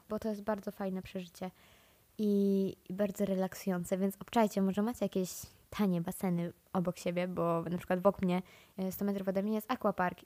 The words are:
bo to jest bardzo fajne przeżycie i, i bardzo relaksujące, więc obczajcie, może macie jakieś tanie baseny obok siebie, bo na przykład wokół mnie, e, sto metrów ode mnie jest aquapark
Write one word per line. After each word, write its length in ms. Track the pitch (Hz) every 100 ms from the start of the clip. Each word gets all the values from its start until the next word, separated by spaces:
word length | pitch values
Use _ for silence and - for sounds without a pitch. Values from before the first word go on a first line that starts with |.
| -
bo 100 | 214
to 100 | 226
jest 140 | 208
bardzo 280 | 202 208 202
fajne 300 | - 196 185
przeżycie 500 | - 190 175 - 185 - - - _ _ _ -
i, 560 | 208 202 196 196 190 - -
i 40 |
bardzo 320 | 185 208 190 190
relaksujące, 720 | 190 185 - - 175 175 185
więc 180 | 196 -
obczajcie, 400 | - 240 214 -
może 200 | 190 190
macie 240 | 220 254 196
jakieś 240 | 190 185 - - - _
tanie 320 | - 208 175
baseny 520 | 170 - 190 170 170 - _
obok 240 | 190 175 -
siebie, 300 | 180 175 185
bo 360 | 175 170 165
na 140 | 165 175
przykład 240 | - 185
wokół 240 | 196 190 185
mnie, 160 | 180 - - - -
e, 140 | 190
sto 140 | 180 202
metrów 220 | 196 190
ode 160 | 190
mnie 120 | 208 220
jest 160 | -
aquapark 480 | 254 208 190 180 175